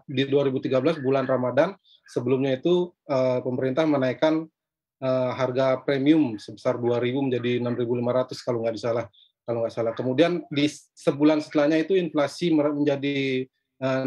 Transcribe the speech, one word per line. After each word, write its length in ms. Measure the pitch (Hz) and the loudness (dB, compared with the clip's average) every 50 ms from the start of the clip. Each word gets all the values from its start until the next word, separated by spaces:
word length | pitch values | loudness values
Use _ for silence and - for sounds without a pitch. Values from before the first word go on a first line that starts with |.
| - | -8
di 160 | - 135 131 139 131 | -6 -2 -2 0 2
dua 180 | 139 143 135 | 2 2 2
ribu 160 | 135 127 131 - | 2 0 -2 -2
tiga 160 | - 131 131 | 0 0 2
belas 160 | 127 165 165 170 | 2 2 0 0
bulan 260 | 123 131 135 135 131 | 0 0 2 2 2
Ramadan, 480 | 131 131 123 127 123 120 139 165 190 196 - _ _ _ _ _ | 2 0 0 0 0 2 2 2 2 0 -10 _ _ _ _ _
sebelumnya 480 | - - 139 123 123 135 127 139 135 131 | -8 -6 -4 0 0 0 2 2 0 0
itu, 380 | 131 - 170 180 180 180 175 - _ _ - | 0 2 2 2 2 0 -2 -6 _ _ -2
eee, 300 | 143 131 131 127 127 127 123 | 0 0 2 2 0 0 -2
pemerintah 400 | 131 123 127 131 131 131 160 160 | -4 -4 -2 -2 0 0 0 2
menaikkan, 640 | 156 147 135 131 127 117 - 156 156 156 160 165 - _ _ _ _ _ _ _ _ _ - 135 | 2 2 2 2 0 0 0 2 2 2 0 -2 -6 _ _ _ _ _ _ _ _ _ -6 -2
eee, 280 | 131 131 127 127 127 113 | -2 0 0 0 -2 -2
harga 480 | 127 131 127 120 131 135 131 131 127 - | -2 -2 -2 0 2 2 2 0 0 0
premium 560 | 147 139 131 135 147 160 156 143 120 107 101 | -2 0 2 4 4 6 6 4 0 -2 -8
sebesar 400 | - - 107 - - 127 120 120 | -12 -14 -12 -6 -2 -2 -2 0
dua 240 | 120 120 120 120 123 | 0 0 0 0 0
ribu 160 | 123 127 139 135 | 0 -2 0 -2
menjadi 340 | 131 123 120 117 123 123 117 | 0 -2 -2 0 -2 -2 -2
enam 160 | 123 120 120 | -2 -2 -2
ribu 240 | 120 120 117 123 123 | -2 -2 -2 -2 -2
lima 160 | 120 123 120 | -2 0 0
ratus 240 | 127 127 - - - - | 0 -2 -2 -6 -10 -6
kalau 160 | 131 120 113 113 | -4 -4 -2 -2
nggak 160 | 117 110 101 | -4 -4 -4
disalah, 260 | - 117 117 120 98 - _ _ - _ _ _ _ | -4 -2 -2 -2 -4 -8 _ _ -20 _ _ _ _
kalau 240 | - 117 117 117 | -6 -4 -4 -4
nggak 80 | 113 - | -4 -4
salah. 160 | 120 113 113 | -2 -4 -4
Kemudian 480 | 113 - 123 131 127 135 165 170 175 165 - | -2 -2 -2 -2 2 2 2 2 2 -4 -6
di 240 | - 147 139 147 147 | -4 -2 0 0 -2
s-, 160 | - - - _ _ | -2 -6 -20 _ _
sebulan 480 | - - 170 139 139 151 151 156 151 147 | -6 -2 -2 0 4 4 4 4 2 0
setelahnya 400 | - - 151 143 147 160 160 160 | -2 0 2 2 2 2 2 0
itu 160 | 160 190 185 | 0 0 0
inflasi 560 | 175 156 147 151 143 139 - - 175 170 156 | 0 0 -2 -2 -2 -2 -2 -2 0 2 2
mer-, 160 | 151 143 151 | 2 2 0
menjadi, 720 | 147 147 147 147 139 135 139 139 143 139 135 135 131 131 131 - _ _ _ _ _ - 131 | 0 0 0 0 0 0 -2 -2 -2 -2 -2 -2 -2 -2 -4 -6 _ _ _ _ _ -6 -4
eee, 180 | 131 131 131 131 | -2 -2 0 0